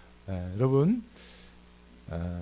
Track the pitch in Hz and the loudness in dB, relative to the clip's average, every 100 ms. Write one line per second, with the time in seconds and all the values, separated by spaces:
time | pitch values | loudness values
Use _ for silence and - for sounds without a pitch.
0 | - - - 92 90 98 131 135 160 247 | -20 -16 -8 -6 -4 0 2 4 4 2
1 | - - - - - - - - - - | -2 -14 -18 -18 -20 -20 -20 -20 -20 -18
2 | - 85 87 87 | -8 -6 -4 -2